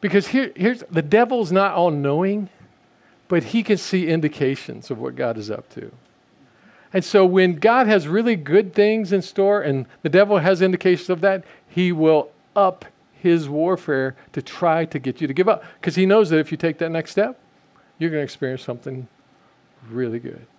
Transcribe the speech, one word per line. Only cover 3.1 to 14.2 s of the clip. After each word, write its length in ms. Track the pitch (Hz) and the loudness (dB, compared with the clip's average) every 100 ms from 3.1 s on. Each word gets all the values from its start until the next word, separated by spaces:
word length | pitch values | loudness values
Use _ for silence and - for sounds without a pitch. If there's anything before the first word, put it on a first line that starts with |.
| _ _ | _ _
but 160 | 175 | -2
he 180 | - 233 | 0 -4
can 140 | 220 202 | 0 -2
see 320 | - 190 170 | 0 -2 0
indications 800 | 165 156 - 135 135 - 117 - | 0 -2 -2 -4 -4 -10 -16 -12
of 80 | 120 | -10
what 160 | 127 | -10
God 240 | 127 127 113 | -6 -6 -6
is 140 | 104 | -8
up 160 | 107 - | -10 -12
to. 180 | - 107 123 _ _ _ _ _ _ _ _ _ | -18 -18 -20 _ _ _ _ _ _ _ _ _
And 120 | 190 | -4
so 200 | - 208 | 0 4
when 320 | 190 185 185 165 | 4 4 2 2
God 300 | 208 240 240 | 2 4 4
has 220 | 208 147 | 2 2
really 260 | 185 233 | -2 0
good 400 | 220 139 175 208 | -2 2 2 2
things 380 | 170 208 220 196 | 2 2 2 -2
in 100 | 196 | -4
store 400 | 175 - 196 208 | -4 0 2 2
and 240 | 151 135 123 - | 0 -4 -6 -8
the 60 | 160 | 2
devil 300 | 165 202 202 | 4 4 4
has 220 | 160 185 | 2 2
indications 480 | 190 180 190 175 - | 2 2 2 0 0
of 100 | 180 | -2
that, 240 | 190 190 - - _ | 0 -2 -6 -20 _
he 240 | - 180 | -2 0
will 400 | 170 160 156 - _ _ - | 2 4 4 0 _ _ 0
up 280 | 196 185 - _ _ | 0 0 -16 _ _
his 340 | _ 185 170 147 | _ 0 0 0
warfare 680 | 147 170 175 - 139 135 131 | -4 -2 -2 -2 -2 -2 -6